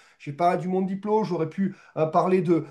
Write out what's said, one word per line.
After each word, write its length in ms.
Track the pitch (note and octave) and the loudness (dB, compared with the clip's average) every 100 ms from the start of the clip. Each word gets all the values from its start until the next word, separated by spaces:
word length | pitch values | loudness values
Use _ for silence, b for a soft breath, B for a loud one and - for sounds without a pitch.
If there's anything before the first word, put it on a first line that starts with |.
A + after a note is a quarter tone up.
| B B | B B
J'ai 140 | - | -12
parlé 280 | C#3 F3 F3+ | 0 2 2
du 100 | E3+ | -2
Monde 180 | F#3 F#3+ | -2 -2
Diplo, 380 | G3 G#3 G#3+ G3+ | -4 0 0 0
j'aurais 240 | E3+ D#3 | -2 -4
pu, 260 | - F#3+ B B - | -2 -4 B B -2
euh, 80 | D#3 | 0
parler 360 | F3 F3 F#3 | 2 2 2
de, 240 | E3+ E3 D3 | 2 0 0